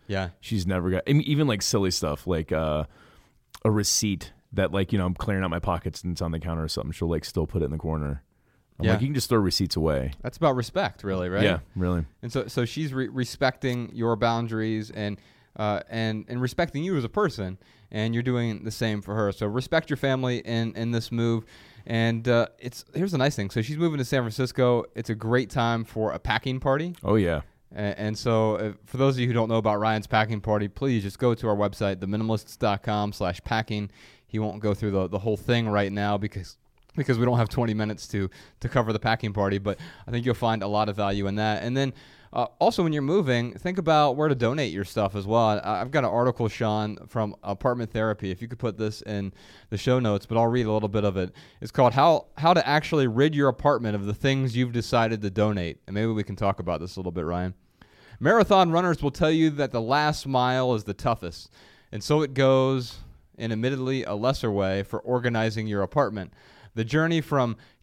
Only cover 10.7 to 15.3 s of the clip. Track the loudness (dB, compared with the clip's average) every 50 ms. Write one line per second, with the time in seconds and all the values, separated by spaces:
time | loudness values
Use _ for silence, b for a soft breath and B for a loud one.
10.7 | -2 -2 -2 -2 -4 -6 -6 -4 -4 -2 -2 -2 0 2 2 2 2 0 -4 -8
11.7 | -4 -2 0 0 2 0 -2 -4 _ -12 -12 -6 -4 -4 -6 -4 -2 -2 -2 -2
12.7 | -2 -4 -6 -4 -4 -4 -4 -4 -4 -4 -6 -6 -4 -2 0 -2 0 0 -4 -4
13.7 | -2 -2 -6 -8 -6 -2 0 0 0 2 2 2 2 0 -2 -2 -4 -2 -2 -2
14.7 | -2 -4 -4 -8 -8 -6 -6 -6 -6 b b b